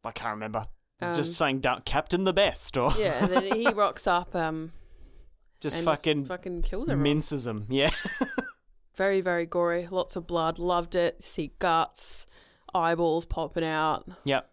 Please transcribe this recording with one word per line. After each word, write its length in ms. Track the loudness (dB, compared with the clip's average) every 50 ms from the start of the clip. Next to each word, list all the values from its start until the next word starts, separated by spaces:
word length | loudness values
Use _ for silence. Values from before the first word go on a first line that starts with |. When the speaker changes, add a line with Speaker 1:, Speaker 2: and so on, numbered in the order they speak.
| -12
Speaker 1:
I 80 | -10
can't 240 | -10 -6 -6 -6 -6
remember. 320 | -4 -6 -4 -4 -4 -6 -6 -14 _ _ _ _ _
It's 100 | -6 -2
Speaker 2:
Um, 80 | 0
Speaker 1:
just 160 | 0 2 2 2
saying, 260 | 2 2 2 0 2
"Du-, 200 | 0 0 0 0 -4
Captain 400 | 0 0 0 0 2 0 2 2
the 100 | 2 4
Best," 440 | 4 4 4 2 0 -2 0 2
or 140 | 2 2 4 4 4
Speaker 2:
Yeah, 240 | 2 2 2 2 2
and 80 | 4 4
then 180 | 2 2 2 0
he 120 | 2 2
Speaker 1:
<laughs> 60 | 2 4
Speaker 2:
rocks 320 | 4 2 2 0 -2 0
up, 300 | 2 2 2 0 -2 -2
um, 380 | -2 -2 -2 -2 -4 -8 -10 -12 -16 -20 -20 -20 -20 -20 -20 -20 -20 -20 -20 -20 _ _ _ _ _
Speaker 1:
just 180 | -4 -4 -2
Speaker 2:
and 80 | 0 2
Speaker 1:
fucking 400 | 2 0 2 2 0 0 0 0
Speaker 2:
fucking 360 | -4 -8 -8 -8 -8 -2 0
kills 260 | 0 0 0 -2 -2
everyone. 140 | 0 0 2
Speaker 1:
minces 460 | 2 2 4 4 4 2 2 0 -2
'em. 180 | -2 -4 -4 -4
Yeah. 220 | -2 0 2 2 2 2 0 -4 -6 -4 -4 -4 -2 -2 -6 -8
<laughs> 520 | -8 -14 _ _ _ -20 -20 _ _ _
Speaker 2:
Very, 260 | -2 0 2 2 2
very 260 | 0 0 0 0 -2
gory. 400 | -2 0 0 0 2 0 -2 -4 -2
Lots 260 | -2 -2 -2 -2 -4
of 120 | -8 -6
blood. 320 | -2 -2 0 0 0 -2 -2
Loved 340 | -2 0 0 0 0 0 0
it. 300 | 0 2 0 0 -4 -14
See 300 | -10 -6 -6 -6 -8 -6
guts, 720 | -2 0 2 2 2 2 0 _ -6 -6 -4 -6 -6 -8 -12 _ -20 -20 _ _ _ _ -6 -2
eyeballs 500 | 0 2 2 2 2 2 2 2 0 -2
popping 380 | -4 -4 -4 -4 -4 -4 -4 -2
out. 440 | -2 0 0 0 0 0 -2 -6 -12 -18 -8 -2
Speaker 1:
Yep. 240 | 0 0 0 0 _